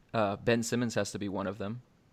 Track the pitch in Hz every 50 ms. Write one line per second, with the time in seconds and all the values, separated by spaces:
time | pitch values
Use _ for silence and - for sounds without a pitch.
0 | _ _ - 117 107 98 101 101 - 117 117 117 113 - - 117 123 117 110 107
1 | 101 - - 101 101 101 95 101 98 95 98 110 98 98 113 123 - _ _ _
2 | _ _